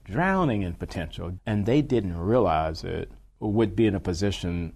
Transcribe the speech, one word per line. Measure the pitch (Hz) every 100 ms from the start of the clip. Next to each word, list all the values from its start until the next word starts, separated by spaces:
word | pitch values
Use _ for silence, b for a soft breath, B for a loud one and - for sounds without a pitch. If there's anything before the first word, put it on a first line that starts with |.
drowning | - 98 185 190 160 104
in | 92
potential | 82 80 - 80 - 87 92 -
and | 107 101
they | 139
didn't | 147 123 101 85
realize | 87 123 95 78 80 82
it | 90 85 85 - - _
would | 110 104 110 98
be | 110
in | 95
a |
position | 92 85 101 95 90 85 82